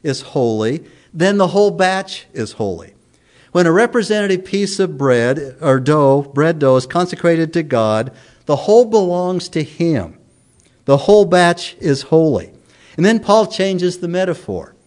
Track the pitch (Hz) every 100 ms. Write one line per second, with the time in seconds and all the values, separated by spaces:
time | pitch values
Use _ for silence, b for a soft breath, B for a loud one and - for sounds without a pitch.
0 | 156 131 - 147 120 110 110 147 B B
1 | B 160 185 202 180 190 208 170 185 190
2 | 190 - - 123 110 - 104 85 - _
3 | _ b b b b 175 175 170 240 240
4 | 208 214 202 185 190 196 202 196 185 143
5 | 139 120 120 143 135 - 165 131 131 151
6 | 139 139 139 139 156 165 139 131 123 170
7 | 180 - 170 165 160 170 156 127 110 110
8 | 131 b b b - 143 - 220 233 220
9 | 185 175 180 185 - 165 147 - 170 143
10 | 85 - _ _ _ _ b b - 139
11 | - 208 196 180 175 175 - - 175 139
12 | - 160 160 113 80 - b b b b
13 | 180 226 - 214 214 - 190 185 180 180
14 | 170 180 185 156 - 92 76 _